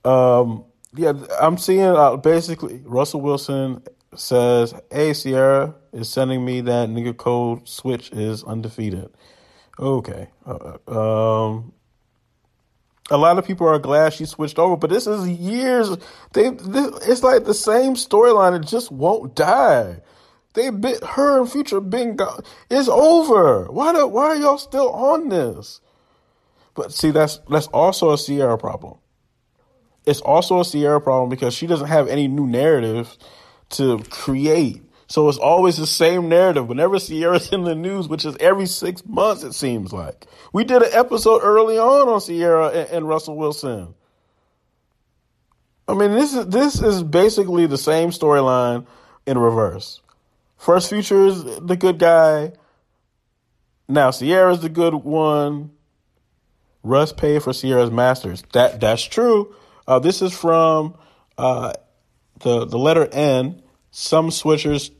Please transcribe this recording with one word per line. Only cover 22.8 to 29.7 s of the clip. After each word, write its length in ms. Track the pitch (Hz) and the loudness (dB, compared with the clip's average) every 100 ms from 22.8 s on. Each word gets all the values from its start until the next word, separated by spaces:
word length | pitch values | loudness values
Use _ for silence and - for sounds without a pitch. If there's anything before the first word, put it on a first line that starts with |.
| 254 | 2
over. 760 | - 311 339 311 214 151 107 - | 4 6 6 6 4 6 2 -2
Why 220 | 170 294 | -4 0
do, 140 | 339 269 | 2 0
why 220 | 208 302 | 0 0
are 60 | 311 | 2
y'all 220 | 294 277 | 0 0
still 320 | - 262 262 | -2 -2 -2
on 400 | - 262 285 311 | 0 0 0 0
this? 500 | 180 123 104 104 - _ _ _ _ _ _ _ _ _ | -2 -2 -6 -16 -20 _ _ _ _ _ _ _ _ _
But 180 | - - | -12 -10
see, 200 | - 156 | -2 0
that's, 280 | 151 151 - - | 2 0 -2 -4
that's 180 | 151 147 | -2 -2
also 440 | 123 170 185 165 | 2 2 2 0
a 60 | 147 | 0
Ciara 400 | - 143 131 113 | -2 -2 0 -2
problem. 400 | 110 101 - - _ _ _ _ _ _ _ | -6 -12 -14 -20 _ _ _ _ _ _ _